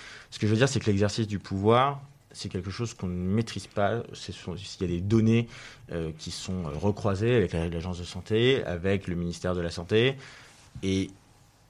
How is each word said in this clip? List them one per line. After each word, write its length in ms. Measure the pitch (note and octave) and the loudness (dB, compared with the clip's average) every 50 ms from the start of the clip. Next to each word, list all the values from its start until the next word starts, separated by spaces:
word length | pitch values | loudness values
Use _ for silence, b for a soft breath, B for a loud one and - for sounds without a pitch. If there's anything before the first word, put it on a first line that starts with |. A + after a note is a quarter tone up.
| B B B B B B | B B B B B B
Ce 80 | - - | -8 -2
que 80 | - | 2
je 60 | G#2 A2 | 2 4
veux 40 | |
dire, 120 | A2 C3 C#3 | 4 4 4
c'est 100 | - A#2 | 2 0
que 80 | - | 2
l'exercice 400 | A2 G2+ G2 G#2 G2+ - - A2+ | 2 2 4 4 2 2 0 -4
du 140 | G2+ G#2 F#2 | -2 -2 -6
pouvoir, 600 | - - G2+ F#2+ G2 G#2+ A2+ A#2+ C3 C#3+ C#3+ C#3 - - - - _ _ | -6 -4 -4 0 4 6 6 6 6 4 0 -4 -10 -18 -20 -20 _ _
c'est 180 | - - - G2+ | -16 -12 -10 -6
quelque 220 | - F#2+ F2 F#2+ | -6 -6 -6 -6
chose 240 | F#2 - A#2+ A#2 - | -6 -4 -6 -6 -6
qu'on 140 | - - F#2 | -6 -4 -4
ne 60 | F2+ | -2
maîtrise 520 | F2+ F2+ F#2 G2 A2+ A#2 A2+ - G2+ - | -2 0 2 2 2 0 0 -4 -8 -8
pas. 360 | - - G#2+ G2+ G2 G#2+ A#2 - - - | -6 -2 0 2 2 2 0 -4 -8 -12
Ce 200 | - - - F#2 | -14 -12 -12 -12
sont, 220 | - - - E2+ | -12 -10 -10 -10
il 280 | F2 G2 - - - F#2 | -8 -10 -12 -6 -4 -2
y 20 | |
a 20 | |
des 140 | F2 F2 F2 | -2 0 0
données, 480 | F2+ G2+ A2+ A2+ A2 A2 A2+ A#2 A#2 A#2 B B B B B B B - - | 2 4 6 6 6 6 6 4 2 0 B B B B B B B -8 -6
euh, 200 | E2+ E2 D#2+ D#2 D#2+ | -6 -4 -6 -8 -8
qui 120 | - F2 | -10 -10
sont, 360 | - - - - F#2+ F#2 F2 | -10 -10 -6 -6 -4 -4 -4
euh, 40 | D2 C#2+ | -4 -4
recroisées 600 | D#2 E2+ G#2 G2+ - - G#2 G2 F#2 G#2+ A#2 B2 | 0 0 0 0 2 0 -2 0 0 2 2 4
avec 180 | A#2+ F#2+ E2+ - | 4 4 2 2
la, 160 | E2+ E2 F2 | 0 -2 -2
l'agence 300 | E2 E2+ E2 F2+ F2+ E2+ | -2 -4 -4 -6 -6 -8
de 60 | F2+ | -8
santé, 580 | - - F#2 E2+ - G#2+ A2 A#2 B2+ C3+ A#2+ - | -10 -10 -10 -6 0 2 4 4 4 4 2 2
avec 440 | - F2 E2+ E2 F#2+ G2 G2 - - | -2 -4 -2 0 2 2 2 0 -2
le 80 | F2 | -4
ministère 380 | F2 F2 F2 E2+ - - F2+ F2+ | -2 -2 -4 -4 -4 -2 -2 -2
de 60 | F2+ | 0
la 100 | E2+ E2+ | -2 -4
Santé. 460 | D#2+ - E2+ F2+ G#2+ A2 A#2 C3 C#3 C3+ B B B B B B B B B B B - - | -4 -6 -4 2 4 4 4 4 2 -2 B B B B B B B B B B B -6 -2
Et 260 | F#2+ F#2+ F#2+ G2 - - - _ _ _ _ _ _ _ _ _ | 0 2 2 0 -2 -6 -16 _ _ _ _ _ _ _ _ _